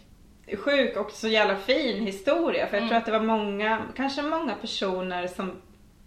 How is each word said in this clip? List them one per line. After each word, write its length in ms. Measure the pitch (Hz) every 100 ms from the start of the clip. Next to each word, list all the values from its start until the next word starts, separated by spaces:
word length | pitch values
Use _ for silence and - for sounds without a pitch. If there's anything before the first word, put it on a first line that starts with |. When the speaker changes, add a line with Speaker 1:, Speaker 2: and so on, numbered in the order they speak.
| - - - - - 208
Speaker 1:
sjuk 400 | - 285 240 -
och 140 | -
så 160 | - 220
jävla 280 | 220 208 196
fin 500 | - 277 277 196 202
historia. 600 | 190 - 320 330 180 -
För 60 |
jag 80 | 202
Speaker 2:
Mm. 80 | 226
Speaker 1:
tror 80 | 233
att 80 | 226
det 60 |
var 80 | 220 220 220
många, 440 | 208 202 214 220 - -
kanske 260 | 269 277
många 340 | 294 320 311 208
personer 720 | 226 - 202 185 185 180 180
som 340 | - 190 - - - - -